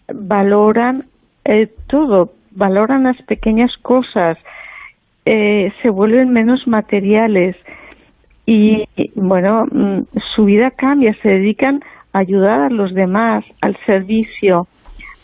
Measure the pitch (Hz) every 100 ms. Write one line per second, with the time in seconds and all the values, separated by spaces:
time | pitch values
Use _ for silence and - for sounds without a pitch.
0 | - - 196 208 202 208 214 220 240 262
1 | - _ _ _ - 214 214 - - 277
2 | 302 196 170 - _ 190 196 196 220 269
3 | 262 247 - 220 220 220 247 - - 254
4 | 247 214 170 165 - - - - - _
5 | _ _ - 220 208 208 190 - 247 190
6 | 214 233 254 240 226 254 - 220 214 208
7 | 196 214 226 202 180 180 - - - -
8 | _ _ _ _ - 220 214 214 214 -
9 | - - 185 185 180 220 226 - 202 196
10 | - 214 - - 208 208 254 - 262 285
11 | 240 214 214 190 196 214 262 285 - -
12 | _ 196 185 196 190 233 277 233 196 185
13 | 185 196 226 214 - _ 202 190 - 190
14 | 190 220 220 - 202 175 180 _ - -
15 | - -